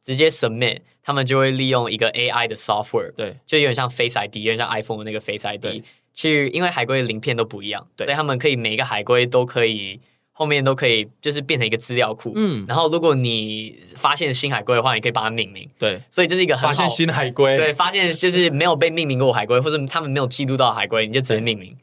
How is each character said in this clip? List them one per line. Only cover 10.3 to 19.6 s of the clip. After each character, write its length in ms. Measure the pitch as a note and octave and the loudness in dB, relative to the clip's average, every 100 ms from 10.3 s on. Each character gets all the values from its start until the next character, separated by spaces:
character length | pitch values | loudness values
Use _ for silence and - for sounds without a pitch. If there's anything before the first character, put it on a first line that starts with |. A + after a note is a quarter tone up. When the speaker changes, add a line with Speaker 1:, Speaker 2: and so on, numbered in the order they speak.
Speaker 1:
后 120 | _ | _
面 180 | D#3 C#3+ | 0 2
都 120 | C3+ | 2
可 120 | C3 C3 | 2 2
以 220 | A2+ G#2+ _ | 2 0 _
就 100 | D3+ | -6
是 80 | D3 | -4
变 180 | C3+ C3+ | -2 -2
成 80 | A2+ | 0
一 40 | |
个 80 | A2+ | -2
资 160 | - | -2
料 180 | B2 A2 | 0 0
库。 200 | A2 A#2+ | -2 -6
Speaker 2:
嗯。 320 | G#3 G#3 B2 G2 | -2 -2 -2 -2
Speaker 1:
然 80 | C3+ | 0
后 140 | E3 | 2
如 100 | E3 | 2
果 140 | D#3+ | 2
你 640 | C3+ B2 A2+ G#2+ G#2+ A2 - - - | 2 0 -2 -4 -8 -10 -16 -20 -2
发 180 | C#3+ | -2
现 200 | D3 D#3 | 0 0
新 180 | B2+ D3 | 0 0
海 100 | A#2+ | -2
龟 140 | - A#2+ | 2 2
的 60 | |
话， 120 | B2+ | 2
你 60 | A2 | 0
可 80 | A#2+ | 0
以 20 | |
帮 140 | A2+ | 0
它 60 | A2 | -2
命 200 | A2+ G2 | -2 -6
名。 160 | G2 - _ | -8 -20 _
Speaker 2:
对。 200 | A2 F#2 - | -2 -2 -4
Speaker 1:
所 120 | - | 0
以 40 | E3+ | 2
这 100 | F#3 | 2
是 60 | |
一 40 | F3 | 2
个 80 | |
很 140 | C3 D3 | 2 2
好 0 | |
Speaker 2:
发 60 | |
现 160 | C#3+ D3 | 2 0
新 200 | - E3 | 2 0
海 200 | C#3 C3 | 0 -2
龟。 260 | B2 C3+ C3+ | 2 4 4
Speaker 1:
对， 160 | D#3 | 2
发 180 | C#3+ F3+ | 2 0
现 220 | G3 F3+ | 2 0
就 160 | E3 F3+ | 2 2
是 220 | F3+ E3+ | 4 2
没 120 | C#3 | 4
有 120 | F3 D#3 | 2 4
被 140 | E3 | 2
命 180 | E3 D#3 | 0 -2
名 100 | B2+ | 2
过 140 | C3 | 2
海 140 | A2+ G#2+ | 2 2
龟， 120 | |
或 120 | B2 | 2